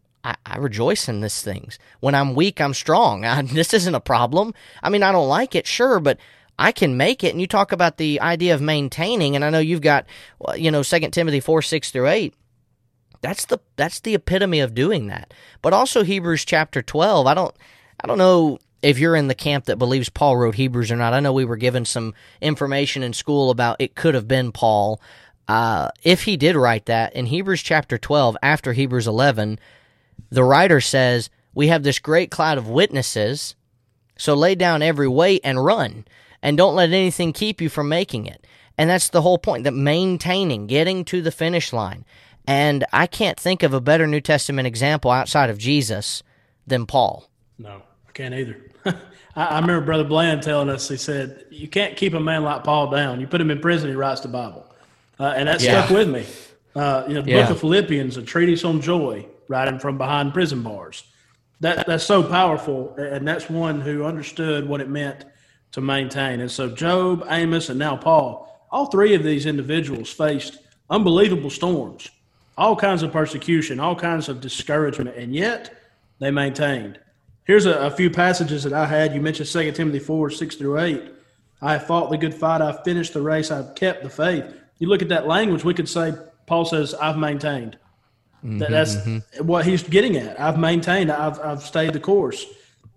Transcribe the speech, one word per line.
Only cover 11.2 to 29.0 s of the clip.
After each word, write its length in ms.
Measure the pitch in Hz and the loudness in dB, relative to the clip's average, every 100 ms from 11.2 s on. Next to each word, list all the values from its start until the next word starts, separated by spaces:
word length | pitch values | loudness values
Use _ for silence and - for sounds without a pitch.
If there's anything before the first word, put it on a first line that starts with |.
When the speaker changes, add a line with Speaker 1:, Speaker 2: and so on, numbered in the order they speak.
| 165 143 | 0 0
Speaker 1:
four, 200 | 143 160 | 2 0
six 300 | - 160 - | 0 -4 -4
through 160 | 131 131 | -2 2
eight. 260 | 208 160 - _ _ _ _ _ _ _ _ | 2 -2 -8 _ _ _ _ _ _ _ _
That's 240 | 131 202 - | -8 -8 -4
the, 140 | - _ - | -6 _ -4
that's 240 | 156 - | -4 -4
the 160 | 226 196 | -2 -2
epitome 460 | - 185 190 160 | 0 0 2 2
of 120 | 127 | 0
doing 340 | 113 156 190 104 | 0 0 0 -4
that. 260 | 90 - - - - | -10 -14 -20 -20 -4
But 120 | - | 2
also 300 | 196 262 233 | 4 4 2
Hebrews 420 | 180 196 170 160 - | 2 0 0 -2 0
chapter 360 | 160 156 - | 0 0 -4
twelve. 460 | - 151 190 185 131 | -4 2 4 4 4
I 60 | |
don't, 220 | 160 180 - - _ _ - | 2 0 -6 -20 _ _ -10
I 60 | - | -2
don't 100 | 202 | 4
know 400 | 185 180 160 - _ _ | 6 6 4 -2 _ _
if 180 | 143 131 | 2 2
you're 160 | 165 165 | 4 2
in 120 | 139 | 2
the 80 | 127 | -2
camp 300 | 151 143 - | -2 -2 -2
that 120 | 113 | -2
believes 320 | 123 135 120 | 0 0 -2
Paul 280 | - 147 123 | 0 2 4
wrote 180 | 120 104 | 2 2
Hebrews 360 | 131 120 113 | 0 0 -2
or 40 | 117 | 0
not. 180 | 117 | 0
I 60 | 127 | 2
know 140 | 143 | 2
we 120 | 131 123 | 0 0
were 120 | 113 | 0
given 280 | 123 123 117 | 0 0 -2
some 280 | 120 113 - - _ | -4 -6 -10 -18 _
information 600 | 156 147 143 139 143 139 | -4 -2 0 0 0 -2
in 100 | 123 | -6
school 360 | 113 - 143 131 | -6 -2 2 2
about 280 | 120 120 - | 2 0 0
it 160 | 131 - | -4 -2
could 200 | 165 135 | 0 0
have 120 | 107 | 0
been 240 | 131 123 | 0 -2
Paul. 500 | - 113 104 101 110 - - - _ - | 0 2 2 2 -2 -8 -20 -20 _ -2
Uh, 420 | 110 113 98 65 - | 2 2 0 -2 -2
if 200 | 160 180 | 2 2
he 140 | - 175 | 2 2
did 180 | 151 160 | 2 4
write 300 | 120 110 - | 2 2 0
that, 280 | 113 113 | -2 -2
in 140 | - 123 | -4 -4
Hebrews 340 | 160 196 185 | -4 -2 -4
chapter 380 | - 156 - 120 | 0 -2 0 -4
twelve, 360 | - 147 127 110 | 0 2 2 2
after 320 | 135 151 139 | 0 0 0
Hebrews 340 | 120 135 123 | -2 0 0